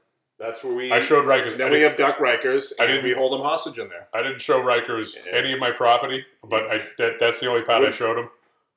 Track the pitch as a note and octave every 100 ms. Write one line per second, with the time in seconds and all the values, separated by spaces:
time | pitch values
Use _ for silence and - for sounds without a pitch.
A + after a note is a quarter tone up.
0 | _ _ _ - A2 A2+ C3 B2 B2+ A#2+
1 | B2+ D3 C3+ C3 A#2+ A#2 C3 D3+ D3+ D3
2 | C#3 C3+ C3 A#2 B2+ C3+ - - A#2+ C3+
3 | B2+ B2+ C3 C3+ C#3+ D#3+ D#3 A2+ G#2+ E2+
4 | - A2+ C3 B2+ - C3 B2 A#2+ A#2+ A2+
5 | G#2+ - - A#2+ C3+ C3+ B2+ A#2 A#2+ A#2+
6 | B2+ C3 - _ G#2+ A2 A2 A2 - -
7 | A#2 - A#2 A#2 B2+ A#2+ A2+ A2+ G#2+ -
8 | A#2 A#2 A#2+ - _ _ _